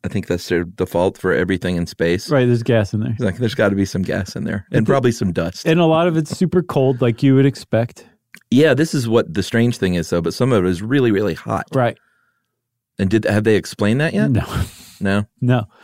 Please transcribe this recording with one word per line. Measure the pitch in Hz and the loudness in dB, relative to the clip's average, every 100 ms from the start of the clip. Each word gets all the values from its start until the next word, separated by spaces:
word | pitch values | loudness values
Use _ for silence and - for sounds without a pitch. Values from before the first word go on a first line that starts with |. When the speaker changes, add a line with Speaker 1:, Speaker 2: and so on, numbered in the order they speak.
Speaker 1:
I | 95 | -8
think | 104 87 | -6 -4
that's | 87 - | -6 -2
their | 87 | -2
default | 87 - 92 87 95 - | -2 -6 -4 0 0 0
for | 92 | -2
everything | 76 90 92 90 90 | 0 0 -2 -2 -4
in | 85 | -4
space. | - 85 87 - | -2 0 0 0
Speaker 2:
Right, | 143 123 | 0 2
there's | 120 | 0
gas | 117 113 101 | 2 0 0
in | 107 | -2
there. | 117 | -4
Speaker 1:
It's | 113 | -4
like, | 113 92 | -4 -2
there's | 117 - | -4 0
gotta | 104 98 | 0 2
be | |
some | 98 95 | -2 -2
gas | 90 95 95 - | -4 -4 -6 -8
in | - | -8
there | 104 - | -8 -4
and | 120 110 | -2 0
Speaker 2:
But | |
the | |
Speaker 1:
probably | 139 123 | 2 0
some | 120 98 | 0 -2
dust. | 85 85 - - | -2 -4 -4 0
Speaker 2:
And | 165 | 2
a | 165 | 4
lot | 160 175 | 2 2
of | 160 | 0
it's | 156 - | -4 -2
super | 180 180 | 0 0
cold, | 175 147 131 127 | 0 0 2 2
like | 123 113 | 0 2
you | 139 135 | 4 4
would | 139 | 4
expect. | 131 - 110 120 - - _ _ - _ | 0 -2 -2 -2 -8 -20 _ _ -20 _
Speaker 1:
Yeah, | 123 156 127 | 4 4 4
this | 160 | 0
is | 151 113 | -2 0
what | 117 131 | 0 2
the | 82 | -2
strange | 92 117 117 117 | -2 2 0 0
thing | 92 90 | 0 0
is, | 82 | 0
though, | 85 | -2
but | 85 | -2
some | - 127 | -2 0
of | 117 | 2
it | 90 | 2
is | 87 | -2
really, | 107 139 123 | -2 0 2
really | 98 104 | 2 0
hot. | 78 - 107 - | -4 -4 -6 -2
Speaker 2:
Right. | 135 120 - _ _ _ _ _ _ _ _ _ - | 0 0 -2 _ _ _ _ _ _ _ _ _ -4
Speaker 1:
And | 95 | 0
did, | 110 107 | 2 2
have | 101 | 2
they | 110 104 | 2 2
explained | - - 104 120 | 0 -2 0 0
that | 156 | 0
yet? | 202 147 | 0 0
Speaker 2:
No. | 117 - | 0 -2
<laughs> | - - - - - | -4 -6 -8 -20 -6
Speaker 1:
No? | 101 98 104 _ | -2 -2 -2 _
Speaker 2:
No. | 123 123 107 _ | 0 0 -2 _